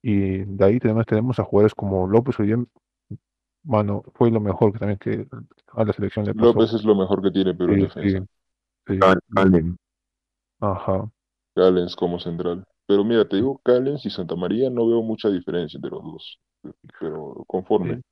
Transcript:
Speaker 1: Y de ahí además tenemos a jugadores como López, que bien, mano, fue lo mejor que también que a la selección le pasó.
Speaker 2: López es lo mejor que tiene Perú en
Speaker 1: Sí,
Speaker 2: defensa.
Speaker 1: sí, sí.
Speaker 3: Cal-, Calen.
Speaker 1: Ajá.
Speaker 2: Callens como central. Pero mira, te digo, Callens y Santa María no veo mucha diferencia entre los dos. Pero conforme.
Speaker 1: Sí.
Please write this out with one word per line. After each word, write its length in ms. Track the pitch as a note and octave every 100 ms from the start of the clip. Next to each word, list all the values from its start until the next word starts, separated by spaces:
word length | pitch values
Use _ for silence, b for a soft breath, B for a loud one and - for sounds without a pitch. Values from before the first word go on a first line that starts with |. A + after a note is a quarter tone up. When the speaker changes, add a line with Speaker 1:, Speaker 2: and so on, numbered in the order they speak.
| -
Speaker 1:
Y 340 | G2+ G2 F#2+
de 260 | G2 G2 G2
ahí 140 | A#2+
además 220 | A#2 A2 A2+
tenemos 340 | G#2+ A#2+ A#2+
a 40 | G#2
jugadores 280 | G2+ G#2+
como 340 | - G2 F#2+ F#2
López, 280 | A2+ B2+ -
que 60 |
bien, 240 | G2+ A#2 A#2+ _ _ _ _ - _ _ _ _
mano, 400 | D#3 G#2+ G#2 G2+ - _
fue 140 | A#2+
lo 100 | A2+
mejor 320 | G#2 F#2 A2
que 60 | G#2
también 200 | G#2 G2+
que 260 | - G#2+ G#2+ A2+ - _ _
a 120 | A#2 G#2+
la 80 |
selección 320 | - G2+ - G#2
le 80 | G#2+
pasó. 100 | A#2
Speaker 2:
López 260 | A2+ A2+
es 100 | A2+
lo 100 | G#2+
mejor 280 | G2+ F#2 G2
que 80 | F#2+
tiene 220 | F#2 F#2+ F2
Perú 180 | F2
en 60 | G2+
Speaker 1:
Sí, 60 | F#2+
Speaker 2:
defensa. 340 | - G2+ F#2+
Speaker 1:
sí, 60 | F#2+ _ _ _ _ _ -
sí. 120 | G2
Speaker 3:
Cal-, 220 | F#2+ F#2+ _
Calen. 440 | G2+ F#2+ F2+ E2 F2+ _ _ _ _ _ _ _ _
Speaker 1:
Ajá. 500 | G#2 F#2+ - F#2+ G#2+ _ _ _ _ -
Speaker 2:
Callens 400 | F#2 F#2 F2 -
como 240 | F2+ F2
central. 440 | F2+ E2+ F2 F2 G2 _ -
Pero 180 | G2+ G#2
mira, 220 | A#2 G#2
te 100 | G2
digo, 220 | C3 C3+
Callens 420 | - B2 C3+ C#3+ G#2+
y 40 |
Santa 260 | - F2 E2+
María 340 | F2+ G#2+ C3
no 160 | A#2+ A#2
veo 140 | A#2
mucha 280 | A2+ G#2+ A2
diferencia 480 | F#2+ F2+ F2 D#2+ -
entre 140 | C2+
los 120 | -
dos. 360 | - - - - _ _ - - - -
Pero 440 | E2 D#2 D2 - -
conforme. 480 | F#2+ F#2+ G#2+ F2 A#2+
Speaker 1:
Sí. 60 | -